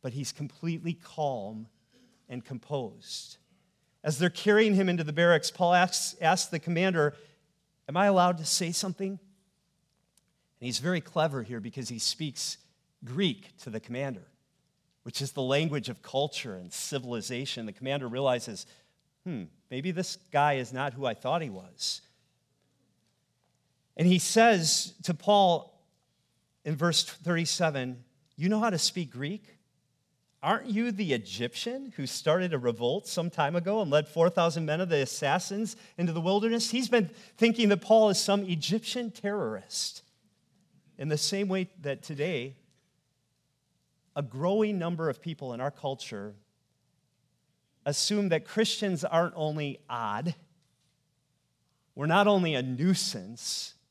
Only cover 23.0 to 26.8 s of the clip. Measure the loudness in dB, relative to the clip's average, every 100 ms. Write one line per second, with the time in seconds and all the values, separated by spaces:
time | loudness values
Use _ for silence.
23 | _ _ _ _ _ _ _ _ _ 2
24 | 4 6 4 6 6 6 2 0 -2 -8
25 | -6 -4 4 6 6 4 -2 _ _ _
26 | _ _ _ _ _ _ -6 0